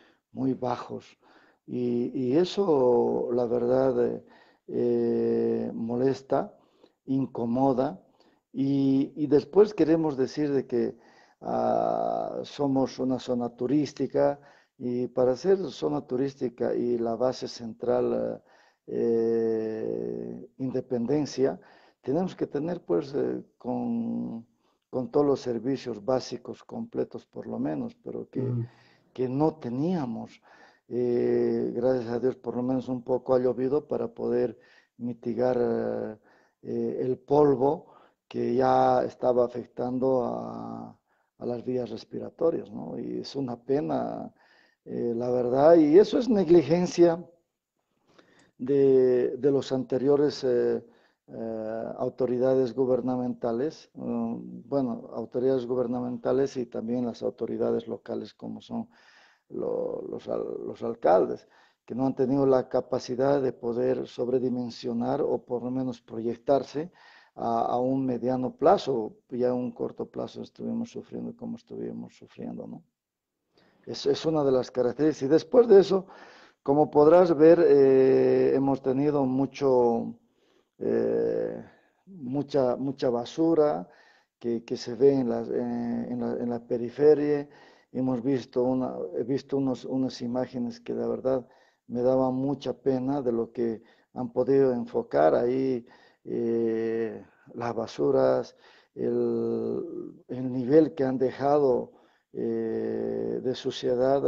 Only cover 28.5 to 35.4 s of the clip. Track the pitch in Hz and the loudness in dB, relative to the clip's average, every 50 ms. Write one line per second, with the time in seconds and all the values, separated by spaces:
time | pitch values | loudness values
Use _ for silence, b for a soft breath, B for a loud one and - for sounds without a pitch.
28.5 | 123 120 117 120 B B B B B B B _ - - 127 123 127 143 156 160 | -4 -4 -6 -8 B B B B B B B _ -8 -6 -4 -2 0 0 0 0
29.5 | 156 151 - 120 117 131 151 175 190 165 135 120 110 113 113 - - - b b | 0 -4 -8 -6 -4 -2 -2 -2 -2 -2 -2 -4 -6 -8 -10 -14 -18 -20 b b
30.5 | b b b b b b b - 117 123 123 120 120 123 120 120 120 120 120 117 | b b b b b b b -6 -4 -2 0 0 0 2 2 2 2 2 2 2
31.5 | 117 117 120 123 117 120 120 131 131 127 113 117 120 117 120 131 120 - - 120 | 0 0 -2 -2 -2 0 0 2 0 0 -2 -4 -2 -2 0 -2 -2 -4 -6 -8
32.5 | 110 120 123 127 131 127 - 123 131 123 123 131 127 120 - 131 131 123 123 127 | -6 -4 -2 -2 -2 -2 -2 -4 -6 -6 -2 -2 -2 -2 0 2 2 2 2 2
33.5 | 117 120 131 127 143 151 147 - 123 113 117 117 - - 117 117 120 120 123 117 | 0 0 0 0 0 -2 -2 -2 -4 -4 -4 -6 -6 -6 -4 -2 0 0 0 -2
34.5 | 113 b b b b b b b _ - 120 123 117 - - 120 113 117 | -4 b b b b b b b _ -10 -10 -8 -8 -6 -6 -4 -2 0